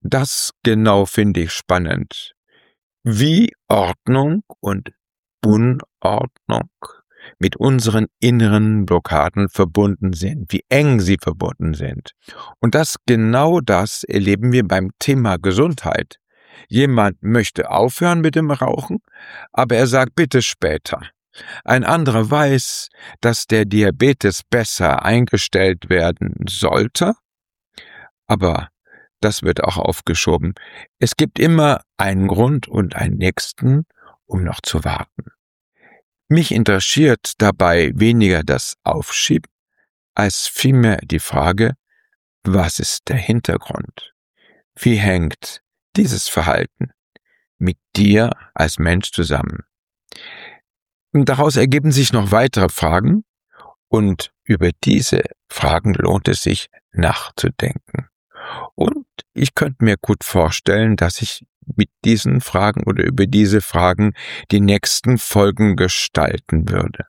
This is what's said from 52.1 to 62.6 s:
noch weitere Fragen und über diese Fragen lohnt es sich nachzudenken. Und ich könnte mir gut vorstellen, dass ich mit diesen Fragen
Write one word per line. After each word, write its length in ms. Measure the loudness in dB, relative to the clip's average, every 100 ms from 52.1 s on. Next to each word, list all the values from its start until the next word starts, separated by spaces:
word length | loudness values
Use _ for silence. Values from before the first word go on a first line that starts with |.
noch 200 | 0 2
weitere 360 | 2 2 2 0
Fragen 560 | 0 0 2 2 0 -2 _ _ _ -20 _ _
und 440 | 0 0 -2 -6 _
über 260 | -2 0 0 0
diese 380 | 0 0 2 -2 -2 -8 _
Fragen 460 | -4 0 0 0
lohnt 320 | 0 0 0 0
es 140 | -2
sich 260 | -2 -4 -6 _ _
nachzudenken. 1160 | -2 -2 -2 -8 -6 -6 -4 -6 -6 _ -10 -10 _ _ -20 -16 -16 -16
Und 320 | -4 -2 -2 -12 -20 -16
ich 200 | -4 -4
könnte 300 | 0 -4 0
mir 120 | 0 0
gut 280 | -2 -4
vorstellen, 720 | -2 0 0 0 -2 0 2 2
dass 260 | 0 -2
ich 240 | -8 -10 _ _ -10 -4
mit 140 | -4 _
diesen 360 | 0 0 2 -2
Fragen 440 | -2 0